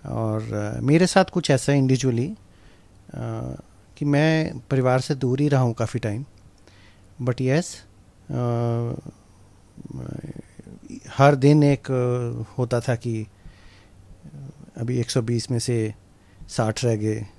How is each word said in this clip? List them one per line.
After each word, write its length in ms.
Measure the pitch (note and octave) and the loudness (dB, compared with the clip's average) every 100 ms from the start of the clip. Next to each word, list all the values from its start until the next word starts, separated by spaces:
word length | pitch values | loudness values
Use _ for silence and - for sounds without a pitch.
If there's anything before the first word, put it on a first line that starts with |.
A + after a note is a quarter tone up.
| - | -6
और, 480 | A#2+ A2 A2 A2 | -4 -2 -4 -4
अ, 280 | G#2+ G#2 A#2 | -6 -6 -4
मेरे 260 | A#2+ D#3+ F3+ | 2 4 4
साथ 180 | G3 F#3+ | 4 2
कुछ 260 | F3+ - | -2 2
ऐसा 220 | C3+ - | 2 4
इंडिविजुअली, 540 | C#3+ C3 C3 C3 A#2 C#3+ | 2 4 2 2 -2 -4
अ, 80 | A3 - - - - - - - - A#2 A2+ B2 C#3 - - - - | -8 -18 -20 -20 -20 -20 -20 -16 -12 -10 -8 -10 -12 -16 -20 -20 -6
कि 80 | C#3+ | 0
मैं 540 | C#3+ D#3 D#3+ D#3+ A#2+ | 2 2 2 -2 -6
परिवार 420 | - C3+ B2+ B2+ | -2 0 4 2
से 140 | - C#3 | 0 -2
दूर 260 | B2+ C3 | 0 0
ही 60 | D3 | 2
रहा 140 | C#3 | 4
हूँ 120 | B2 | 2
काफ़ी 260 | A2+ A2 A#2+ | 0 -4 -2
टाइम, 260 | A#2 G#2 C#3 - - _ - - - - - - | -4 -6 -8 -18 -20 _ -20 -20 -20 -20 -20 -6
but 120 | B2+ A#2+ | -4 -2
yes, 300 | B2+ D3 F3+ - - - - _ - | 0 0 -2 -12 -20 -20 -20 _ -8
अ, 720 | B2+ A#2+ A#2 A#2 A#2 A#2 - - - - - - - - - - - - - - - - - - - - - - | -4 -2 0 0 -2 -4 -8 -12 -20 -20 -20 -20 -20 -20 -20 -16 -12 -10 -12 -12 -16 -18 -20 -20 -20 -18 -18 -12
हर 260 | - C#3 C#3 | 6 6 8
दिन 280 | C#3 D3+ | 6 8
एक, 280 | C#3+ C#3 - | 6 2 0
अ, 640 | C3 B2 B2 A#2+ A#2+ A2 - | -2 0 -2 -4 -6 -8 -4
होता 220 | A#2+ A#2+ | -2 -2
था 160 | B2+ A#2 | 0 -2
कि 320 | A#2+ A2 G#2+ - - - - - - - - - D3+ D3 C3+ - - - | -2 -6 -8 -16 -20 -20 -20 -20 -20 -20 -20 -20 -20 -18 -18 -20 -20 -8
अभी 220 | A#2 B2 | -4 -2
एक 100 | A#2 | 0
सौ 120 | B2+ | -2
बीस 300 | A2+ A#2+ - | 0 -2 -2
में 80 | A#2+ | -4
से 340 | - A#2+ G#2+ - - - - - - | 0 -2 -2 -6 -20 -20 -20 -20 -8
साठ 360 | - A2 A2 A#2+ | -2 -2 0 0
रह 100 | A2 | 0
गए 300 | G#2+ A2 G#2+ | 0 -2 -6